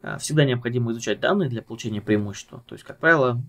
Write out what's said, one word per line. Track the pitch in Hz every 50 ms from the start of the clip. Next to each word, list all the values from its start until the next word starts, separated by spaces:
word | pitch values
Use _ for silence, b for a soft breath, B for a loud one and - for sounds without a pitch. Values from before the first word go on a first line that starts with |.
э, | - - 104
всегда | - - - 151 151 147
необходимо | 139 123 120 120 120 120 123 120 117
изучать | 113 117 117 113 104 -
данные | - - 190 208 180 131
для | 120 110
получения | - _ 117 113 - 117 107 104
преимущества. | 101 - 107 104 104 101 98 - - _ - - -
То | - -
есть, | 104 -
как | - - _
правило, | - 160 165 156 131 127 120 120 123